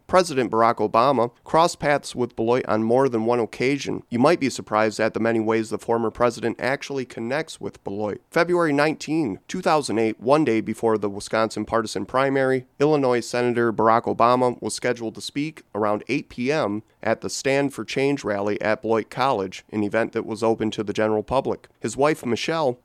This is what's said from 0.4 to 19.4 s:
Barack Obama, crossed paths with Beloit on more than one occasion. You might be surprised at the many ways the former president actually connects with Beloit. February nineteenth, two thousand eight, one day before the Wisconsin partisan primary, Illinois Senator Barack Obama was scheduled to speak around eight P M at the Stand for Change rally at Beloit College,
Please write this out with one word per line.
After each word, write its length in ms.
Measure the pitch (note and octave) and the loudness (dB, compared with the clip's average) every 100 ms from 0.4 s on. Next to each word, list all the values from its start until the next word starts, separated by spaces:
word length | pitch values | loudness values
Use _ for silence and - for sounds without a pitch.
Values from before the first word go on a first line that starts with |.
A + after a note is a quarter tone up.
| A2 | 0
Barack 260 | A2+ A#2 A2+ | 4 4 4
Obama, 540 | G#2+ A2+ C3 B2+ A#2+ - - | 2 4 4 2 0 -4 0
crossed 340 | D#3+ E3+ - | 2 2 0
paths 360 | D3+ C#3+ - B2 | -2 -2 -2 -6
with 200 | A#2+ - | -4 -2
Beloit 300 | A2+ B2+ - | 0 0 0
on 160 | A2 | 0
more 240 | A2 B2 C3+ | 2 2 2
than 180 | A2+ A2+ | 0 0
one 140 | A#2+ | 0
occasion. 640 | G#2+ - B2+ C#3+ G#2 F#2+ - | 0 -2 -2 -2 -4 -8 -4
You 100 | A#2 | 2
might 220 | C#3+ F3+ | 4 4
be 80 | C3 | 0
surprised 500 | - G2+ G#2+ A2 G#2 | -4 -2 2 2 0
at 140 | A2 | -2
the 60 | A2 | 0
many 180 | A2+ A2+ | 0 2
ways 300 | A2 A2+ A2 | 2 0 0
the 80 | G#2+ | -4
former 340 | - A#2 A2+ | -2 -2 -2
president 480 | - A#2+ A2+ A#2 - | 0 0 0 -4 -2
actually 460 | B2 C#3 - C#3 B2 | -4 -4 -6 -8 -8
connects 560 | - A#2 C#3+ D#3 - | -8 -6 -6 -6 -10
with 200 | G#2 - - | -12 -12 -10
Beloit. 340 | G2+ G#2 - _ | -6 -6 -6 _
February 440 | E3 E3+ F3 D#3+ | 0 2 2 2
nineteenth, 680 | C#3+ D#3 - - D#3+ C3 F#2 - | 2 0 -2 -4 -2 -2 -4 -8
two 140 | F#3 | -4
thousand 380 | F3+ D#3 B2+ G#2+ | 0 0 0 0
eight, 200 | A2 G#2+ | 0 0
one 240 | A2+ D3+ | 2 2
day 160 | C#3 A2 | 4 0
before 380 | G2+ G#2+ A2+ G#2+ | -2 -2 0 0
the 120 | G#2 | -2
Wisconsin 540 | G2 - A2 A2+ G#2+ | -6 -4 0 0 -2
partisan 420 | G#2 A2+ A2 F#2+ G2+ | -2 -2 -2 -6 -2
primary, 600 | B2+ C#3 C3+ C3 C3 B2+ - | 0 2 2 2 0 -4 0
Illinois 420 | D3 D3+ C3 B2 | 2 4 2 0
Senator 500 | A#2 B2 B2 A#2+ A#2 | 0 0 2 2 2
Barack 420 | G#2+ A2 A2+ G#2 | 4 4 4 2
Obama 480 | G2+ A#2 B2+ B2 - | 2 4 4 2 -2
was 120 | A2 | -6
scheduled 420 | - B2 A#2 A2 G#2 | -4 -4 -4 -6 -10
to 60 | |
speak 400 | - C#3+ D#3 - - | -10 -6 -8 -10 -10
around 300 | G2+ G#2+ G#2 - | -2 0 0 -2
eight 180 | C#3+ - | -4 -6
P 240 | - B2 | -6 -2
M 300 | D#3 G#2+ G#2 - _ | -2 -2 -4 -10 _
at 180 | G#2+ A2+ | -2 -2
the 80 | F#2+ | -4
Stand 420 | - C3+ C#3 C#3 | -4 0 0 0
for 140 | - G#2+ | -4 -6
Change 380 | C3 C#3 C#3 | 0 0 0
rally 360 | G#2 G2+ G#2 G#2 | -2 -2 -2 -2
at 220 | G#2 G#2+ | -2 -2
Beloit 300 | A2 A2+ - | 0 -2 -2
College, 520 | - C3+ A2 | -2 0 0